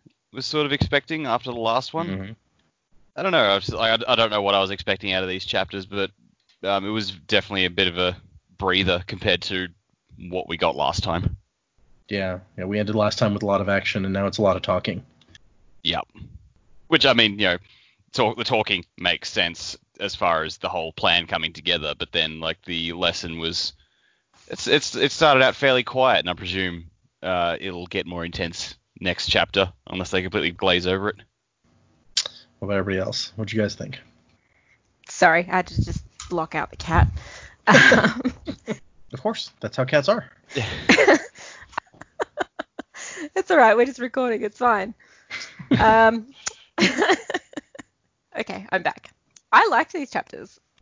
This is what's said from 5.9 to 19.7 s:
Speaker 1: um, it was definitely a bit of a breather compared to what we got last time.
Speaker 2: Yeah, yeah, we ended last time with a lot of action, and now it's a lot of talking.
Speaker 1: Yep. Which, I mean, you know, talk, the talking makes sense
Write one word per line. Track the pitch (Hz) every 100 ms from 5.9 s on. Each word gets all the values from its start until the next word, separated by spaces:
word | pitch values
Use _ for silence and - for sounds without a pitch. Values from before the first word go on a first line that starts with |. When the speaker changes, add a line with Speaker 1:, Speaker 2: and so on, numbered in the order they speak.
| 101 95 _ _ _ _ _
Speaker 1:
um, | 95 98 98
it |
was | 110 98
definitely | 92 - 104 - 98 90
a |
bit | 87 92
of | 87
a | 90 87 - - _ -
breather | 95 92 92 87 92
compared | 98 107 87
to | - 95 90 - _ _ _ - 90
what | 90 -
we | 87
got | 87 67
last | 69 -
time. | - 82 - - _ _ _ _ _ _ -
Speaker 2:
Yeah, | 101 95 92 - -
yeah, |
we | 92 104
ended | 104 107
last | 104 -
time | 110
with | 101
a | 101
lot | 98
of | 98
action, | 98 - 101 95
and |
now | 98 98
it's | -
a |
lot | 98 87
of |
talking. | - 90 110 90 - _ _ - _ _ _ -
Speaker 1:
Yep. | 82 85 - - - - - _ _ - -
Which, | 160 139
I |
mean, | 117 110
you | 101 95
know, | 87 - _ _ _ _
talk, | - 113 113
the | 113
talking | 120 107 92 - -
makes | 90 82 -
sense | 107 87 82 -